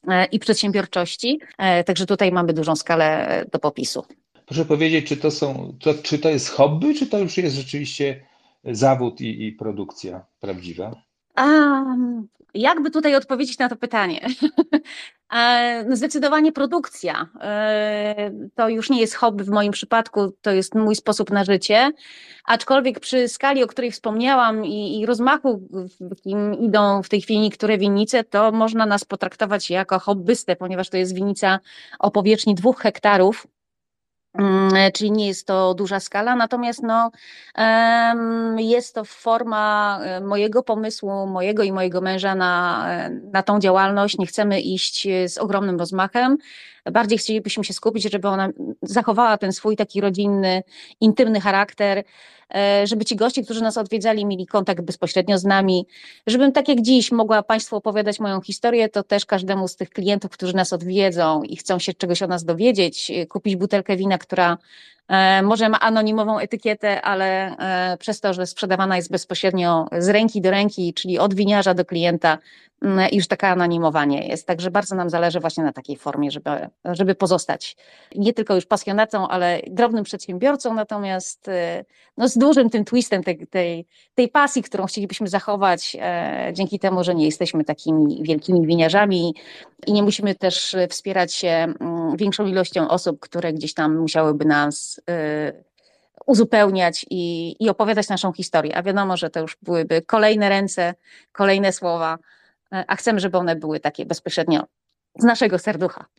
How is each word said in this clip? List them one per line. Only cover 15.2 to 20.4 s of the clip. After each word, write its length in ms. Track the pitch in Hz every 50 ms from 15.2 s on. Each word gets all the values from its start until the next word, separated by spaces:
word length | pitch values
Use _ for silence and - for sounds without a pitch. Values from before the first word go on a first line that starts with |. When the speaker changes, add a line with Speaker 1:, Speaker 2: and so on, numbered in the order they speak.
| _ _ -
Speaker 1:
E, 500 | 233 233 240 247 240 240 240 240 233 220
no 120 | 220 262
zdecydowanie 560 | 220 247 302 - 302 262 285 294 302 311 320
produkcja. 760 | 311 - 277 285 285 349 277 - - - - 170 151 - 170 165 _ -
E, 880 | - 202 208 208 214 214 214 214 214 214 214 208 208 208 214 208 208 208 202 214 208 208 _
to 140 | - 226 220
już 200 | 226 220 226 -
nie 120 | 277 240
jest 140 | 226 220 -
hobby 280 | - - 233 208 202 196
w 60 | 196
moim 220 | 202 208 208 208
przypadku, 600 | 196 - - - 233 226 226 - - 214 202 190 196 _